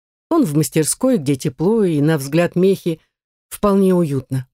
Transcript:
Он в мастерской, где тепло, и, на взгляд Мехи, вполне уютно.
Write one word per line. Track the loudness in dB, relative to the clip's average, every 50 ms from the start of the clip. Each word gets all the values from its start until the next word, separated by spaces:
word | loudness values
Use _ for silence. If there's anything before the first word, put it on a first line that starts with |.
| _ _ _ _ _ _
Он | 0 0 0
в | 2 0
мастерской, | 0 -2 0 0 -2 -2 -2 -2 -2 0 0 0 0
где | 0 -2 -4
тепло, | -2 -4 -6 -6 -2 -2 0 0 2 0
и, | 0 0 0
на | 2 2 0 0
взгляд | -2 -2 0 0 0 0 0
Мехи, | 0 2 2 0 0 -2 -6 -6 -6 _ _ _ _ _ _ _ _ _ _ -8
вполне | -4 0 0 2 2 2 2 2
уютно. | 2 0 0 -2 -4 -4 -4 -6 -6 -6 -8